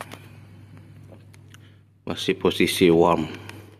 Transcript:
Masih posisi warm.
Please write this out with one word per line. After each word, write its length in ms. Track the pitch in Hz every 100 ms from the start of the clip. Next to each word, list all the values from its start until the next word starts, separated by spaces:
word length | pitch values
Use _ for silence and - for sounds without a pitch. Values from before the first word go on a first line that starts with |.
| - - - - - - - - - - - - - - - - - _ _ _ -
Masih 320 | 85 - 92
posisi 480 | 92 - 90 - 92
warm. 400 | 82 85 85 78 - - - - -